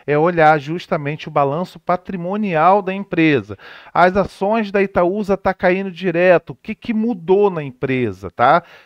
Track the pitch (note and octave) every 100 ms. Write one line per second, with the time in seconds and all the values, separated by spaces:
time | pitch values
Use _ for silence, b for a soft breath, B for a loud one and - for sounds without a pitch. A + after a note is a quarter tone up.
0 | - D3 E3+ E3 D3+ D#3 C#3 F3 - E3
1 | C#3+ D3+ E3 D3+ C#3+ D#3 F#3 E3+ - F3+
2 | - F#3+ F3 G#3 G#3 D#3 E3+ G3+ F#3 G3
3 | G3 E3 D#3+ C3+ G2+ G2+ B B B D#3
4 | F3+ G3 E3+ - G3 A3+ G3+ G3+ G3 G3
5 | F3 G#3 G3 F#3+ F#3+ F#3 F#3 F#3 G3 E3+
6 | F#3 E3 F3+ E3 - B2+ - A3 - A3
7 | A#3 F#3+ E3 F#3+ G3+ E3+ C#3 B2 C3+ B2+
8 | A2+ F#2 F#2+ - B2 E3+ B B